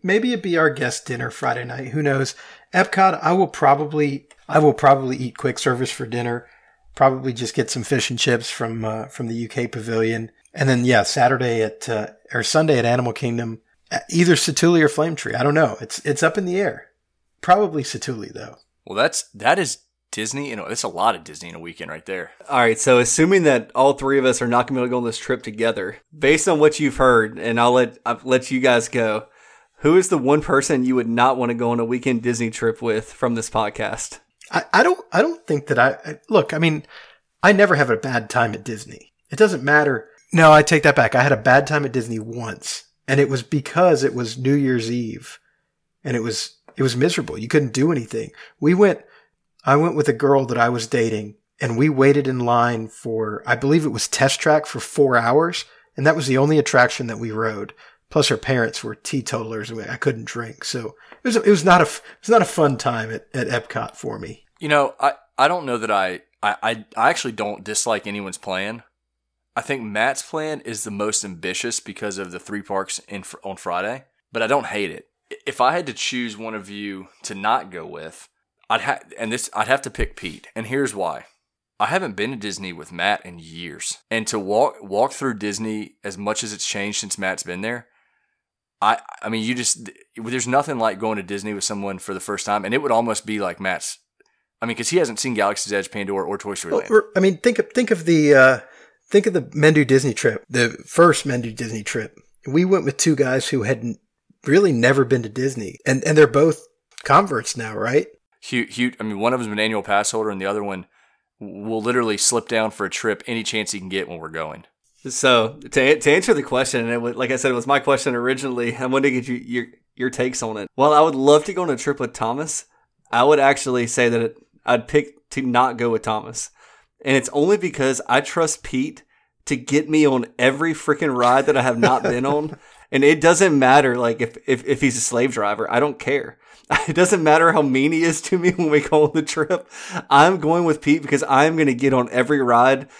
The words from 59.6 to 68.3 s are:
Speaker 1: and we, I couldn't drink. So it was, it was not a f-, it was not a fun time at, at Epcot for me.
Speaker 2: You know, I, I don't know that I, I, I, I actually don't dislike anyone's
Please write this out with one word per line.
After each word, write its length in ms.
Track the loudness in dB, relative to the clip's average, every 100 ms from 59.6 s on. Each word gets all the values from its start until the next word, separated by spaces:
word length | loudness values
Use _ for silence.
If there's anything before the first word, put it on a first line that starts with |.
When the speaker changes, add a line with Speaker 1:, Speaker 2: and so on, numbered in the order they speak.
| -8
Speaker 1:
and 80 | -10
we, 60 |
I 140 | -10 -4
couldn't 280 | -4 -4 -8
drink. 380 | -10 -12 -12
So 320 | -10 -8 -10 -14 -20 -8
it 40 | -2
was, 80 | 2
it 120 | 4
was 180 | 4 6
not 160 | 4
a 40 | 4
f-, 160 | -2 -12
it 80 | -14
was 80 | 2
not 120 | 2
a 40 | 2
fun 320 | 2 0 0
time 340 | -4 -4 -8
at, 140 | -12 -10
at 140 | -8 -4
Epcot 480 | -4 -6 -8 -10 -10
for 220 | -12 -10
me. 280 | -12 -16 _ _
Speaker 2:
You 80 | 0
know, 260 | 2 2 0
I, 140 | -2 -2 _ 0
I 100 | 2
don't 180 | 2 -2
know 120 | -4
that 140 | 0
I, 300 | 0 0 -4 -14 _
I, 140 | -2 -2
I, 220 | -4 -6 -8 0
I 140 | 0
actually 240 | 0 -6
don't 300 | -6 -8 -8
dislike 440 | -8 -6 -2 -4 -4
anyone's 300 | -10 -10